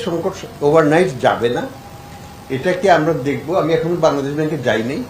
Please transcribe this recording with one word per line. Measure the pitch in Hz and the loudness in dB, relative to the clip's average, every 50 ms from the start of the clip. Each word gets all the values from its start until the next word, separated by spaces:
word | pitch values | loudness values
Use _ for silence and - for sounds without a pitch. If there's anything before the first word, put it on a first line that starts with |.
| - | 0
সংকট | 180 165 165 165 190 - - - - - - | -2 -4 -2 -2 -4 -6 -6 -10 -14 -6 0
ওভারনাইট | 147 147 151 160 156 147 151 170 185 185 139 117 | 2 4 6 6 6 6 4 4 4 2 0 0
যাবে | 131 117 101 107 117 120 | 2 2 2 2 0 0
না, | 120 110 - 269 - - - - - - - - - - - - - - - - 135 | 0 -2 -4 -6 -10 -16 -18 -18 -18 -18 -18 -18 -18 -18 -18 -18 -18 -18 -10 -8 -6
এটাকে | 131 135 185 175 180 202 196 | -2 -2 -2 0 2 4 4
আমরা | 175 156 151 165 160 | 6 6 4 2 0
দেখব। | 143 131 143 135 123 - 143 180 185 | 0 -2 -2 -2 -2 -4 -2 -2 0
আমি | 156 156 165 | 2 2 2
এখনো | 156 160 165 175 | 0 0 0 0
বাংলাদেশ | 160 160 156 143 139 135 139 147 | 2 2 2 2 0 -2 -2 -2
ব্যাংকে | 147 156 156 170 | -2 -2 -2 -4
যাই | 143 123 123 107 113 113 | -2 0 0 0 0 0
নাই | 123 143 247 247 | -2 -4 -6 -8